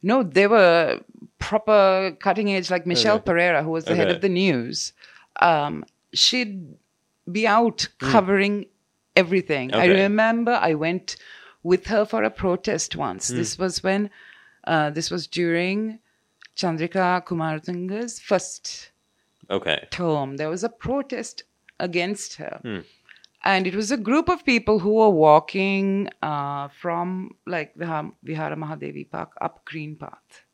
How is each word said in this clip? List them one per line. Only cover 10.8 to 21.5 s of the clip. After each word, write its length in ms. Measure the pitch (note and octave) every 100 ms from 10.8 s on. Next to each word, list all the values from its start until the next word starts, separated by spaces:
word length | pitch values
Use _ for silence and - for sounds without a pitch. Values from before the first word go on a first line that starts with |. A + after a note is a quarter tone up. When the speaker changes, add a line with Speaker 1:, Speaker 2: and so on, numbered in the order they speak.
| D#3+ F3+ - - - - - _
Speaker 1:
with 240 | E3+ F3+ -
her 180 | G#3+
for 180 | G#3+ A3+
a 60 | G#3+
protest 680 | - F#3+ F3+ - D#3+ - E3
once. 340 | C3+ F#2+ -
Speaker 2:
Mm. 60 | A#2+
Speaker 1:
This 220 | A2 -
was 240 | F#3 E3
when, 280 | F#3+ G3 G#3 - - - - _
uh, 260 | - D#3+ D3+
this 200 | D3+ D#3+
was 160 | F3 D#3
during 720 | E3+ E3+ E3 F3+ G3 A3 A3 _ _ _ _ - -
Chandrika 680 | F#3 E3 E3+ F#3+ F3+ F3+
Kumaratunga's 960 | F3 E3+ D#3+ D#3 D#3+ F3+ F3+ G3+ A#3+ A3+
first 720 | - F#3+ - - - - - _ _ _ _ _ -
Speaker 2:
Okay. 380 | G2 F2 D2+ -
Speaker 1:
term. 460 | - F3 D3+ C3+ C#3
There 140 | D#3
was 140 | F3
a 40 | A3+
protest 760 | _ - C4+ C#4 A#3+ A3+ - -